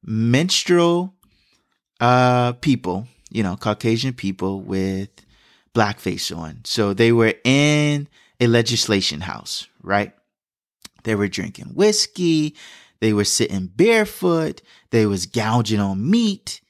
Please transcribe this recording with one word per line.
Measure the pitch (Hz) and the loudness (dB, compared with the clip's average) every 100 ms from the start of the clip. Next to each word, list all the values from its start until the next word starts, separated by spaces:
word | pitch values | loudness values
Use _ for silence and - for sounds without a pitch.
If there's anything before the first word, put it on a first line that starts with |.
minstrel, | - 110 113 127 175 - - 175 170 170 180 _ _ _ _ _ _ _ _ _ | -4 -2 2 2 2 -2 2 2 4 0 -2 _ _ _ _ _ _ _ _ _
uh, | 120 123 127 123 123 | 2 4 4 2 0
people, | 123 - 127 87 90 123 _ - | -2 0 0 0 -6 -6 _ -12
you | - | -4
know, | 101 98 | -4 -2
Caucasian | - 104 117 117 131 | -4 -2 0 0 -2
people | 123 98 95 95 98 | -4 -6 -4 -4 -6
with | 95 95 95 95 101 _ _ _ _ _ _ | -6 -2 -2 -4 -8 _ _ _ _ _ _
blackface | - 104 104 - 95 - 82 | -2 -2 -2 -6 -6 -6 -8
on. | 80 - | -12 -14
So | - - 104 | -8 -2 0
they | 98 117 | 2 4
were | 117 113 - | 4 2 2
in | 127 135 147 151 147 147 143 _ _ _ | 2 2 4 2 2 -2 -6 _ _ _
a | 123 | 2
legislation | 117 113 120 - 104 92 73 | 4 2 0 0 0 0 -6
house, | 92 - - - - _ | -10 -12 -10 -12 -12 _
right? | - 101 98 _ _ _ _ _ _ _ - _ | -2 -2 -2 _ _ _ _ _ _ _ -20 _
They | - | -4
were | 107 101 | 0 0
drinking | - 90 - - | -2 -8 -10 -14
whiskey. | - 208 214 - - 175 160 151 - - - - _ | 0 2 2 -4 -2 0 2 0 -6 -20 -20 -20 _
They | 113 | 0
were | 104 | 2
sitting | 104 - 117 98 92 | 0 0 -2 -2 -8
barefoot. | 98 202 226 208 - 185 165 160 190 _ - _ | 0 2 2 0 -2 0 0 -2 -8 _ -20 _
They | 117 107 | 0 2
was | 98 90 | 0 -4
gouging | 120 110 120 107 107 | -4 0 0 0 0
on | 101 95 117 | -2 -2 0
meat. | 220 220 190 - - | 2 0 -4 -10 -16